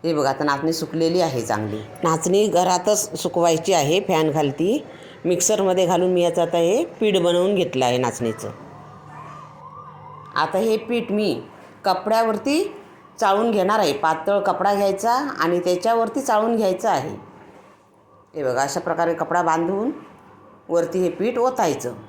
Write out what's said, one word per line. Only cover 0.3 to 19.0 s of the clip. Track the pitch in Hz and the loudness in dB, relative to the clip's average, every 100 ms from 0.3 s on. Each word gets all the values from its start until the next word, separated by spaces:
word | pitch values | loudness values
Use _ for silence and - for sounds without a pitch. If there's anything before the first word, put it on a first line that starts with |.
| 131 | 0
नाचणी | 147 139 160 | 0 0 0
सुकलेली | 160 156 160 165 180 | -2 -4 0 2 2
आहे | 165 131 | 2 0
चांगली. | 110 107 107 107 107 - | -2 -2 -2 -6 -10 -2
नाचणी | 170 160 175 196 208 | 0 0 2 2 4
घरातच | 170 180 180 175 202 - 165 | 4 4 2 2 0 0 -4
सुकवायची | 175 170 170 165 165 | -4 2 2 2 2
आहे | 175 143 180 | 2 4 2
फॅन | 190 160 156 | 2 2 2
खालती. | 147 147 139 170 277 - - - - | 2 0 0 0 0 -4 -18 -20 -6
मिक्सरमध्ये | 165 175 - 214 196 185 175 | -2 0 2 2 2 2 4
घालून | 175 180 | 4 2
मी | 180 | 2
याचं | 175 170 | 2 2
आता | 165 175 | 0 2
हे | 170 226 339 | 2 2 -2
पीठ | - 214 190 | 0 2 2
बनवून | 175 175 185 | 2 2 2
घेतलं | 202 175 131 | 2 0 0
आहे | 123 123 | 2 2
नाचणीचं. | 123 - 117 110 107 - - - - - - - - 1077 1077 1077 - - - - - - - | 0 -2 -4 -4 -10 -12 -18 -20 -20 -20 -20 -18 -18 -18 -20 -20 -20 -18 -18 -18 -20 -18 -8
आता | - 156 190 | -4 -2 0
हे | 226 220 | 0 -2
पीठ | 220 240 233 | -2 -4 -2
मी | 208 208 - - - - - | -2 0 -2 -6 -20 -20 -6
कपड्यावरती | 202 185 214 220 226 214 277 302 403 - - - - - | -2 -2 0 0 2 0 0 0 -2 -8 -20 -20 -20 -2
चाळून | 208 202 233 | 2 2 2
घेणार | 208 185 214 | 2 2 2
आहे. | 175 | 2
पातळ | 139 160 160 180 202 | 2 0 0 0 0
कपडा | 196 175 190 | 0 0 0
घ्यायचा | 202 196 190 226 | 2 2 0 0
आणि | 247 285 - 165 175 | 0 -2 -2 0 2
त्याच्यावरती | 175 180 220 233 226 247 | 0 0 2 0 0 -2
चाळून | 262 214 220 233 | 0 2 2 2
घ्यायचं | 202 185 226 | 0 0 0
आहे. | 156 123 101 - - - - - - _ _ _ - _ | 0 -2 -10 -16 -20 -20 -20 -20 -20 _ _ _ -20 _
हे | 160 | -4
बघा, | 135 123 | -2 0
अशा | 139 180 | 0 -2
प्रकारे | - 165 | -4 0